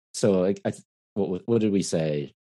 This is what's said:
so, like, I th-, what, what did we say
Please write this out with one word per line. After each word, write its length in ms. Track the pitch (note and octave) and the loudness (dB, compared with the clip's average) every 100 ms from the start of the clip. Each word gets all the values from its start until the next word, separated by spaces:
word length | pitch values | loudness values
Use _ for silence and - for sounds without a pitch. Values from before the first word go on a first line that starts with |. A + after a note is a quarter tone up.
| _ | _
so, 280 | - A2 F#2+ | -2 2 2
like, 200 | F#2 G2 | 2 0
I 80 | G#2+ | -6
th-, 100 | - _ _ _ | -8 _ _ _
what, 280 | - F#2 F2+ - | -4 -4 -4 0
what 140 | A#2 | 2
did 100 | G#2+ | 2
we 120 | G2 | 2
say 520 | E2 F2 D#2+ D2 C2+ _ _ | 0 -2 0 -2 -6 _ _